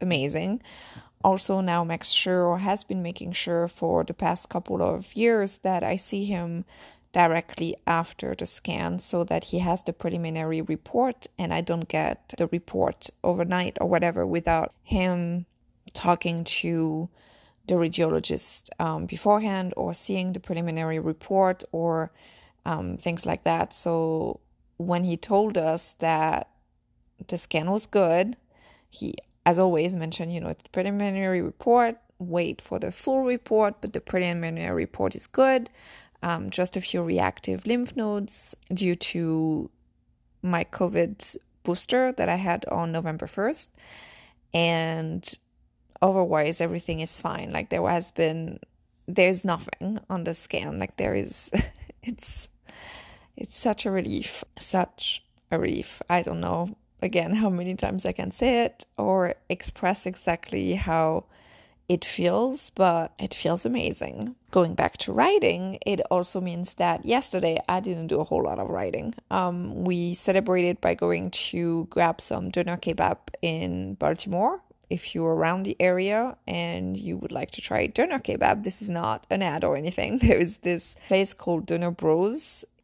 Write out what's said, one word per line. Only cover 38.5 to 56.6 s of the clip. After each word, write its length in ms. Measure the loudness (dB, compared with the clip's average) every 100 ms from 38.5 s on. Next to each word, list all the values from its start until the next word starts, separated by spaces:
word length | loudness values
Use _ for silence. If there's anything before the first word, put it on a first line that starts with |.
| -8 -6
due 220 | -2 0 0
to 720 | -2 -2 0 2 2 0 -4 _ _ _ _ _ _ -8
my 220 | 0 0
covid 760 | 0 -2 0 2 0 -2 -8 -8 _ _
booster 480 | -4 -2 2 2 2
that 160 | 2 0
I 60 | 0
had 300 | 0 -2 0
on 260 | -2 0
November 360 | -2 -2 -6 -6
first. 480 | -2 -2 -2 -6 _ -20 -20 -20 -20 -20 _ _
And 680 | 0 2 2 0 -2 -4 -6 -6 -10 _ _ _ _ _ 2
otherwise, 600 | 4 4 4 4 2 2
everything 380 | -2 -2 -4 -6
is 200 | -4 -4
fine. 300 | -4 -6 -6
Like, 180 | -6 -2
there 180 | 0 2
has 240 | 0 -2
been, 480 | 0 0 0 -8 -10 -18 _ _ _ -4
there's 360 | 6 6 6
nothing 560 | 0 -2 -4 -8 -6 -6 -6
on 140 | -4
the 100 | -4
scan. 460 | -6 -4 -4 -4 -4
Like, 160 | -6 -2
there 180 | -2
is, 380 | 0 -2 -4 -2 0 -2 -4
<laughs> 260 | -20 -12
it's, 460 | -10 -8 -8 -8 -10 _ _ -20 -18 -18 -20 -20 _ -14
it's 220 | -10 -2
such 280 | 0 0 0
a 60 |
relief, 520 | 0 0 -4 -4 -10 -12 -4
such 640 | 0 2 0 -2 -4 -4 _ _ -4
a 80 | -2
relief. 420 | 0 -2 -6 -10 0
I 120 | 0
don't 180 | 0 -4
know, 300 | -2 -2